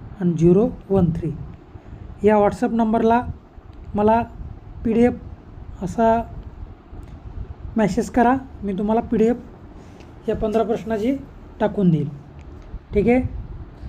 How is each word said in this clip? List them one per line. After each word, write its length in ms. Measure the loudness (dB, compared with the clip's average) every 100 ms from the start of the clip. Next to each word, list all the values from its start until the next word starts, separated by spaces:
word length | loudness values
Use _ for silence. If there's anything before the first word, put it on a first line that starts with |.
| -18 -2
आणि 120 | -2
झिरो 360 | 4 6 6 4 -2 0
वन 200 | 2 2
थ्री. 200 | 0 -4 -8 -10 -16 -20 -20 -18 -18 -16 0
या 120 | 4 6
WhatsApp 380 | 4 2 0
नंबरला 520 | 0 2 2 4 2 0 -8 -16 -20 -20 -18 -8
मला 280 | 0 4 4 0 -8 -14 -16 -16 -6
पीडीएफ 300 | 0 4 4 2 -8 -18 -18 -18 -16 -10
असा 400 | -6 2 2 2 -2 -10 -14 -14 -16 -18 -18 -18 -16 -16 -14 -12 -12 -12 -6 0
मेसेज 340 | 0 0 0
करा, 240 | 2 4 2 -2 -10
मी 100 | -8
तुम्हाला 280 | -4 0 0
पीडीएफ 360 | 0 2 2 2 -6 -20 -20 -20 -20 -20 -20 -10 -6
या 80 | -2
पंधरा 260 | 0 0
प्रश्नाची 540 | 0 -2 -4 -2 0 -2 -6 -18 -20 -4
टाकून 300 | -2 2 4
देईल. 180 | 4 0 -8 -16 -18 -18 -18 -16 -16 -4
ठीक 140 | 0 4
आहे, 140 | 2 0 -6 -12 -14 -16 -16